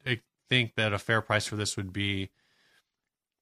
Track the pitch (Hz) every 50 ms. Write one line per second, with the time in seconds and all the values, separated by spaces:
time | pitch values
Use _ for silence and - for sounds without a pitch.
0 | - 131 123 113 - _ _ _ _ - 131 127 120 110 - - 110 107 101 98
1 | - - 117 113 - - 107 107 - - - 104 104 98 - - 101 95 90 95
2 | 101 101 101 98 95 95 _ _ _ _ _ _ _ _ _ _ _ _ _ _
3 | _ _ _ _ _ _ _ _